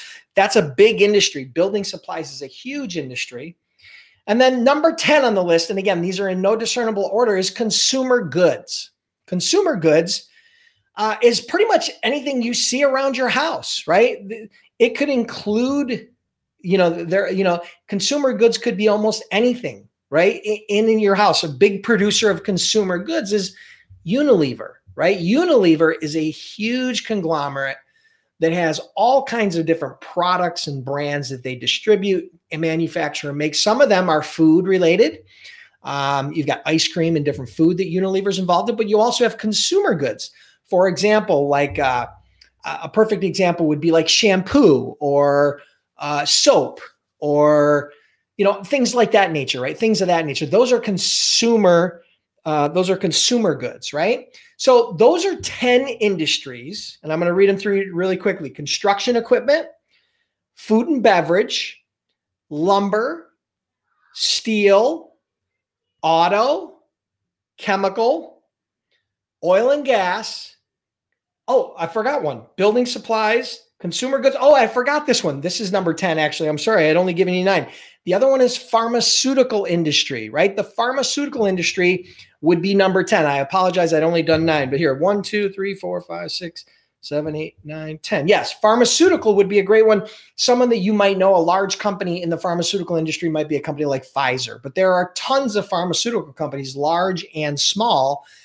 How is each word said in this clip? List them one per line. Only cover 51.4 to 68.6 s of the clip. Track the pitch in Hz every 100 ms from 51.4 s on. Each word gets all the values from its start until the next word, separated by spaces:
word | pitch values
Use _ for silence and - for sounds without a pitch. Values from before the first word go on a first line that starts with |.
| 233 226 190 170 175 - _ _ _ _
uh, | 160 151 147
those | 165 185
are | 185
consumer | 185 147 - 247 208 135
goods, | 120 - -
right? | 143 180 269 - - _ -
So | - 247 233 165
those | 240 339
are | 381 339
ten | - - 247 247 277
industries, | 226 208 185 151 - 139 120 127 208 - -
and | 156
I'm | 160
gonna | 175
read | 175 196
them | 196
through | 202 196 196
really | 170 190 185
quickly. | 202 165 143
Construction | - 147 - 202 202 247 240
equipment, | 233 247 214 311 330 - _ _ _ _ _ _ _
food | _ - 220 247
and | 285
beverage, | 220 185 165 175 - - - - _ _ _ _ _ _ -
lumber, | 147 170 196 202 214 247 330 - _ _ _ _ _ _ _ _
steel, | - - - - 214 202 196 247 320 - _ _ _ _ _ _ _ _ _
auto, | 160 165 175 202 247 339 330 - _ _ _ _ _ _ _ _
chemical, | - 196 196 190 226 320 - _ _ _